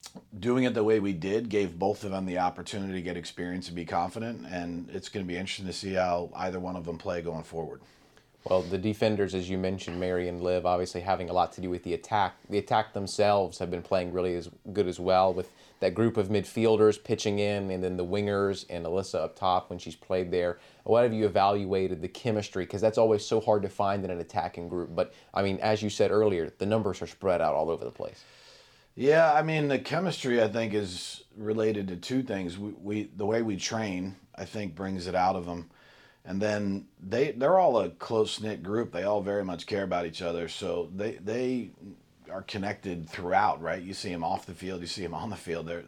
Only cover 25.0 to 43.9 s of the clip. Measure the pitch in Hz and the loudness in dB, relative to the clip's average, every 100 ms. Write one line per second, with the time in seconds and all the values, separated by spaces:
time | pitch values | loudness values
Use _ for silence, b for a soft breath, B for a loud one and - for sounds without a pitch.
25 | 90 B B 92 98 95 107 107 107 - | -2 B B 0 0 2 2 2 2 2
26 | 101 101 107 90 80 - 95 110 101 90 | 4 6 4 4 -2 -2 0 2 0 -2
27 | 85 - 95 85 80 73 78 82 58 - | -8 -4 2 2 4 2 0 -2 -4 -8
28 | 50 - - B B B B B B - | -12 -12 -20 B B B B B B 0
29 | 131 160 160 151 160 160 147 131 - 156 | 4 8 8 6 4 2 2 0 0 -2
30 | 185 - 135 120 110 110 113 104 98 87 | -2 -2 2 4 4 2 0 0 -2 -6
31 | - - - 104 107 110 110 104 98 90 | -10 -12 -16 -8 -2 0 2 0 -2 -6
32 | - 127 127 98 90 90 104 - 98 104 | -2 -2 0 -2 -4 -6 -10 -8 -4 -4
33 | 104 87 104 113 113 92 - 113 110 90 | -4 -4 0 0 0 -2 -2 -2 -2 -4
34 | 95 98 - - 92 107 101 80 95 95 | -6 -8 -16 -14 -10 -6 -8 -6 -6 -4
35 | 90 90 92 95 87 87 82 b b b | -2 2 2 2 -2 -8 -10 b b b
36 | b b - 95 107 104 101 98 - _ | b b -6 -2 0 0 0 -4 -6 _
37 | 95 113 131 110 139 190 175 120 87 - | -4 0 0 2 4 6 6 4 2 -4
38 | - 113 104 - 107 98 85 107 107 85 | 0 2 2 0 -6 -6 -4 -2 -2 -2
39 | 95 104 98 101 95 85 - 101 98 87 | 0 0 0 -2 -2 -6 -4 -4 0 -2
40 | 85 82 87 85 82 - 95 87 82 95 | -2 -4 -4 -4 -4 -6 -4 -2 -4 -4
41 | 107 - 95 117 127 127 101 - 92 - | -6 -6 -4 -2 0 -2 -6 -12 -18 -20
42 | _ _ - 92 98 107 98 104 98 87 | _ _ -12 -12 -8 -6 -4 -4 -6 -8
43 | 80 - 90 95 104 73 82 87 90 | -8 -8 0 2 4 0 -2 -4 -6